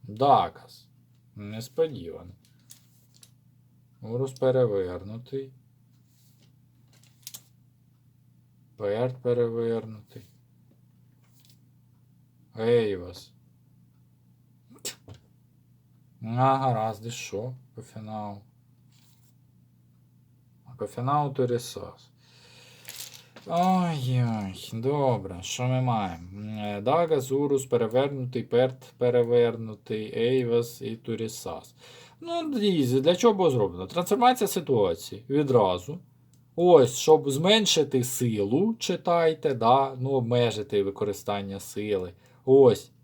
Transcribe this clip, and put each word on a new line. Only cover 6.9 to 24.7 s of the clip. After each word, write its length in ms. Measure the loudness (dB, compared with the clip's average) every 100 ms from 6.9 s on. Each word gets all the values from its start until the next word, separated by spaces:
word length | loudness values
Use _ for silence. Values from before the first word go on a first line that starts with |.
| _ _ _ -20 -20 _ _ _ _ _ _ _ _ _ _ _ _ _ -8
Перт 400 | -4 -2 -4 -4
перевернутий. 1120 | -2 0 0 -2 -2 -4 -6 -18 -20 -20 -20 _ _ _ _ _ _ _ _ _ _ _ _ _ _ _ _ _ _ _ _ _ _ -4
Ейвас. 760 | 2 2 2 -4 -10 -16 -20 _ _ _ _ _ _ _ _ _ _ _ _ _ _ -16 -16 -16 -20 -20 _ _ _ _ _ _ _ _ _ _
А, 360 | -6 2 2 4
гаразд, 480 | 2 0 -2 -6 -12
і 60 |
що 440 | -12 -8 -8 -8 -12 -18 -20
по 60 |
фіналу? 600 | -18 -16 -12 -10 -10 -12 -18 _ _ _ _ _ _ _ _ _ _ _ _ _ _ _ _ _ _ _ _ _ -20
А 100 | -12
по 120 | -10
фіналу 460 | -4 0 0 0
Торісас. 800 | -2 -2 -2 -6 -12 -14 -18 _ _ _ -20 -20 -20 -20 -20 -20 -16 -16 -18 -20 -20 -4
Ой-ой, 1160 | 0 4 4 2 -2 0 0 2 0 -4 -10 -10